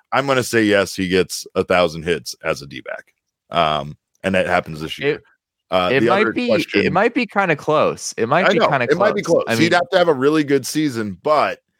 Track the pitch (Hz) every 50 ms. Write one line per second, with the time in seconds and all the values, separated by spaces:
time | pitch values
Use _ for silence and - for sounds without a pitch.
0 | _ - - 127 135 139 135 127 113 - - 117 110 104 101 101 95 - - -
1 | 95 90 92 92 87 - - - - - - 95 92 - 95 90 90 82 76 82
2 | 78 87 82 73 64 - - _ - 80 80 73 71 69 65 64 - - - -
3 | - _ _ _ _ _ _ _ _ - - 82 82 78 76 73 71 73 76 _
4 | _ _ _ _ - 95 95 92 85 87 90 90 87 82 80 76 80 76 - -
5 | 135 143 147 139 _ _ _ _ _ _ _ _ _ - 92 92 90 90 123 139
6 | - - 185 202 214 220 - - 247 233 226 - - - - 101 98 - - 180
7 | 214 240 233 285 240 - - 208 196 180 156 143 - - 151 151 113 85 76 -
8 | - - - - 113 117 143 170 185 175 202 - 214 156 147 131 120 120 147 180
9 | 202 214 202 208 - - - 131 - - 117 113 156 170 170 175 175 - 190 180
10 | 180 170 151 127 131 143 156 160 151 135 143 139 123 - - 156 156 147 120 113
11 | 110 104 92 85 - 147 151 143 117 98 87 - _ _ _ _